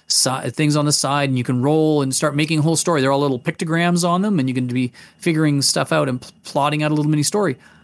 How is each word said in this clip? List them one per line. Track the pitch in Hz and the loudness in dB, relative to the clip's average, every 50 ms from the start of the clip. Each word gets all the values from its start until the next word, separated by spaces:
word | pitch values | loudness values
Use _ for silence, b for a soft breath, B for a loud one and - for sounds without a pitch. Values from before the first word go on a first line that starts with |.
| B | B
si-, | B - - - 127 131 131 - 127 | B -2 0 0 0 -2 -4 -6 -6
things | - - 156 147 147 | -2 0 0 2 2
on | 151 147 | 2 2
the | 147 | 0
side, | 143 - - 135 139 143 143 135 | 0 0 0 0 0 0 0 0
and | 131 | 0
you | 127 123 | -2 -2
can | 143 127 123 | -2 -2 0
roll | 123 143 156 160 156 156 151 147 | 2 2 2 2 2 2 2 2
and | 139 135 131 | 0 0 -2
start | - 156 151 139 | -2 -2 -2 0
making | 147 156 156 165 | 0 0 0 0
a | 156 147 | 0 2
whole | 165 165 | 2 0
story. | 151 - 180 170 147 | 0 0 0 0 2
They're | 131 135 | 2 2
all | 139 139 | 2 2
little | 143 143 131 120 | 0 0 -2 -2
pictograms | - 170 160 - 196 156 160 170 170 175 175 175 175 | -4 -6 -6 -4 -4 -2 0 0 2 2 2 0 0
on | 175 175 180 196 | 0 0 0 0
them, | 214 202 151 | 0 0 0
and | 131 131 | 0 0
you | 123 | -2
can | 131 127 | -2 -4
be | 123 120 127 127 120 - B B B B B | -2 -2 -2 -4 -4 -6 B B B B B
figuring | - 180 160 156 156 151 143 139 | -2 0 0 2 2 2 2 2
stuff | 131 - - 165 147 - | 0 0 0 0 0 0
out | 160 156 147 135 | 0 0 0 0
and | 127 127 | -2 -6
pl-, | - - - _ - | -8 -14 -20 _ -12
plotting | - - 147 139 151 147 151 | -6 -2 0 0 0 0 0
out | 151 151 | 0 0
a | 151 | 0
little | 151 147 151 | 0 0 0
mini | 151 151 143 | 0 0 0
story. | - - 208 202 170 127 - B B B B | 0 0 0 0 -2 -4 -6 B B B B